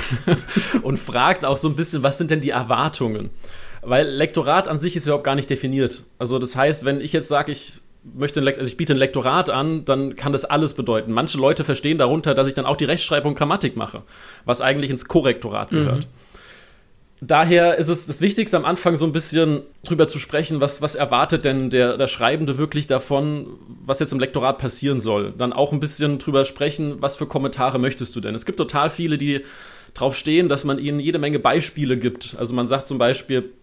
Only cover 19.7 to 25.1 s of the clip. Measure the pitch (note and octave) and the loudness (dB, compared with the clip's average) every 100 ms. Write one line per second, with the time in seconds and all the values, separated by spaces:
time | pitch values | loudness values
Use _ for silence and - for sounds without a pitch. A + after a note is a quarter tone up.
19.7 | - - D#3+ D#3 D3+ - D3+ D#3+ D3+ C#3 | -12 -2 2 2 0 -4 -2 -2 0 0
20.7 | - D3 - C#3 B2 C#3 E3 C#3 C3+ C3 | 0 -2 -2 0 2 2 2 2 0 2
21.7 | B2+ A#2+ - C3 - A#2 D3 D3 C3 D3+ | 2 4 2 0 2 2 2 0 -2 -2
22.7 | D3 D3 C3 - C#3 D3+ D3 - - - | -2 0 -2 0 0 0 -4 -8 -16 -20
23.7 | A#2+ - - D3+ C#3 C3+ C#3+ C3 C3+ C3 | -10 -4 -2 0 0 -2 0 0 0 -4
24.7 | - C#3 C3 A2 | -2 -2 0 0